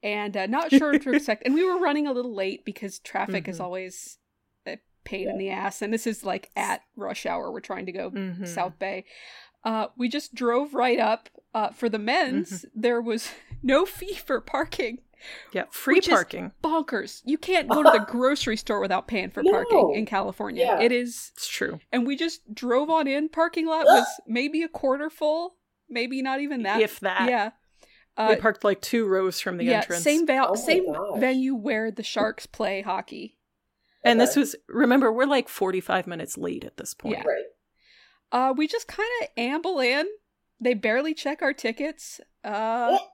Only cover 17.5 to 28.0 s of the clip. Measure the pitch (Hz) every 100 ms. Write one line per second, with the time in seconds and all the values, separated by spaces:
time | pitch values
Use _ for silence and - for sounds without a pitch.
17.5 | 359 269 285 302 320 208 240 254 294 -
18.5 | 220 - 208 196 185 - 226 185 - 349
19.5 | 440 480 403 208 208 214 196 196 185 208
20.5 | - 247 185 233 247 247 240 - - -
21.5 | - - 160 _ 247 233 285 330 - _
22.5 | 214 247 254 302 320 277 277 311 320 330
23.5 | 339 320 320 311 740 - - - 240 285
24.5 | 311 330 - 269 269 302 - 302 320 349
25.5 | _ _ _ _ 240 247 262 262 269 285
26.5 | 269 208 214 214 - 196 190 190 247 208
27.5 | _ _ _ _ _